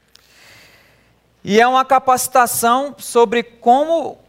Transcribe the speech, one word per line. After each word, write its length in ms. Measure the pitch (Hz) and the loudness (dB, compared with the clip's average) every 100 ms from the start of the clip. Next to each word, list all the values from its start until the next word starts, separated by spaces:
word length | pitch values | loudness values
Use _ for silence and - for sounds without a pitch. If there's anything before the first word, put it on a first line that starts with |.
| _ _ _ _ _ - _ _ _ _ _ _ _ _ | _ _ _ _ _ -20 _ _ _ _ _ _ _ _
E 160 | 165 214 | -2 2
é 80 | 247 | 2
uma 160 | 262 | 2
capacitação 1120 | 262 262 262 254 - 262 233 - 233 254 285 - | 0 0 0 -2 0 0 0 0 -2 -2 -4 -12
sobre 460 | - 240 226 233 | -4 0 0 0
como, 720 | 233 _ 233 262 311 330 - - | -6 _ 0 0 0 -4 -6 -14